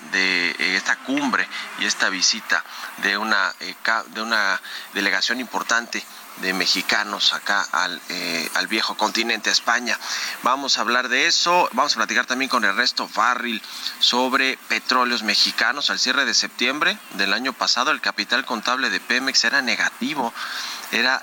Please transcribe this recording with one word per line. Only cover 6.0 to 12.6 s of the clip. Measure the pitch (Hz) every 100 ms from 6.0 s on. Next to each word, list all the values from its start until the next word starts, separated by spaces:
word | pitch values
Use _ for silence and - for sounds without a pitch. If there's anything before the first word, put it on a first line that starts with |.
| - - - -
de | 92
mexicanos | 92 87 - - 113 104 101 -
acá | 78 - 101 -
al, | 78 90 85 -
eh, | 90 87 82 73 85
al | 95
viejo | 110 107 101
continente, | 107 107 113 110 104
a |
España. | 95 - 117 120 101 - - - -
Vamos | 120 135 139 -
a |
hablar | 113 123 123
de | 127 165
eso, | - 175 180 -
vamos | 117 143
a | -
platicar | 107 113 120
también | 127 135
con | 127